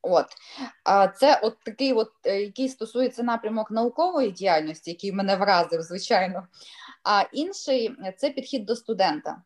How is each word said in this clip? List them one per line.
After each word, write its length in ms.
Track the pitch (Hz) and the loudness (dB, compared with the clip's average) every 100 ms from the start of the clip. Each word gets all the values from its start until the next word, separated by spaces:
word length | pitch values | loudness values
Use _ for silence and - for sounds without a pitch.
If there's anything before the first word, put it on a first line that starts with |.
От. 240 | 170 170 - - - - 262 _ | 4 2 2 -10 -20 -14 -14 _
А 240 | - 196 190 | 2 4 4
це 320 | - 277 - | 4 4 4
от 140 | 220 - | 2 -6
такий 280 | - 214 269 | -16 -4 0
от, 180 | 233 214 _ | 2 0 _
е, 160 | 180 196 | -4 -2
який 260 | 208 202 262 | -4 -4 -6
стосується 540 | - 226 240 254 254 | -4 -8 -2 -2 -2
напрямок 480 | 240 233 226 220 214 | -4 -2 -2 -4 -2
наукової 600 | 220 240 247 349 339 233 | -2 -2 0 0 2 -2
діяльності, 600 | 180 190 165 156 156 - | 0 2 2 0 -8 -12
який 220 | 170 196 | -8 -6
мене 240 | 190 196 190 | -4 0 0
вразив, 460 | 202 180 170 165 | 4 4 2 -4
звичайно. 640 | 165 180 - 208 185 190 185 _ - - - - | -6 -10 0 0 0 -6 -14 _ -20 -20 -20 -8
А 180 | - 202 190 | 2 2 2
інший, 540 | 247 349 403 - 262 220 | -4 -6 -6 -2 -2 -2
е, 280 | - 190 185 | -6 -12 -4
це 140 | 294 | -4
підхід 340 | 269 254 - 202 | -4 -6 -8 -4
до 100 | 233 | -6
студента. 680 | - 196 185 151 151 165 | -4 0 0 0 -8 -12